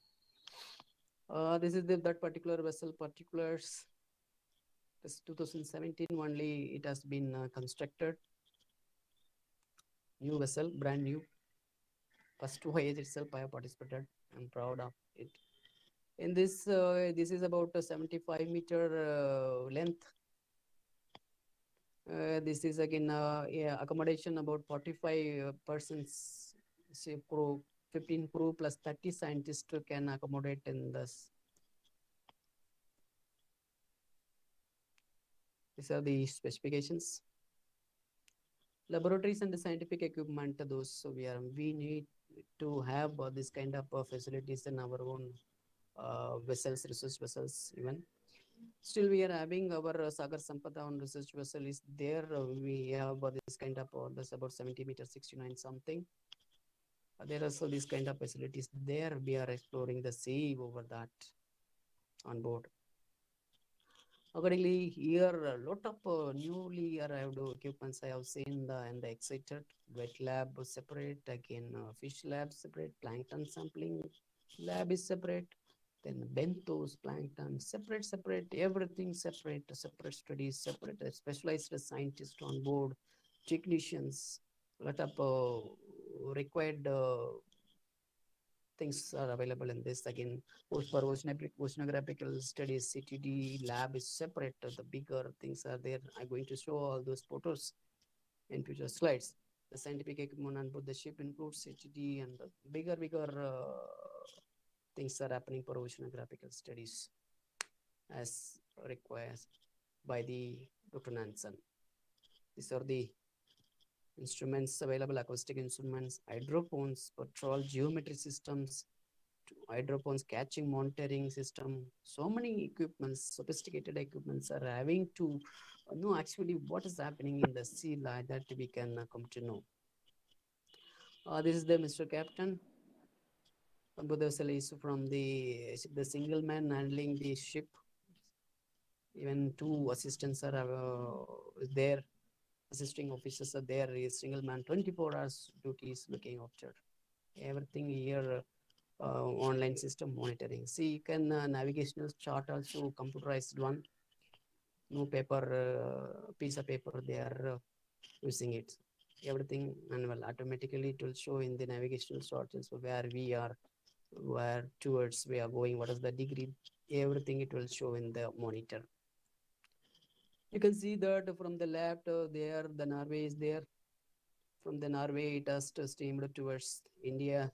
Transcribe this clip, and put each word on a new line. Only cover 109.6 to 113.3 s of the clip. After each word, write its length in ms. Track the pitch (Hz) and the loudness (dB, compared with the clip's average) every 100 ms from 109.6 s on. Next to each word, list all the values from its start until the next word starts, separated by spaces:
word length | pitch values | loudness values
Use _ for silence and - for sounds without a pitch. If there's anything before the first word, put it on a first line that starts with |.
| _ _ _ _ | _ _ _ _
by 180 | 139 123 | -4 -2
the 340 | 120 123 123 120 127 _ - | -2 -4 -4 -8 -14 _ -12
Doctor 200 | 139 131 | -10 -6
Nansen. 420 | 117 107 104 107 98 - _ _ _ _ _ - - _ - | -4 -4 -6 -10 -10 -18 _ _ _ _ _ -20 -20 _ -12
These 160 | 131 | -4
are 100 | 131 | -2
the 240 | 131 131 123 _ _ | 0 0 0 _ _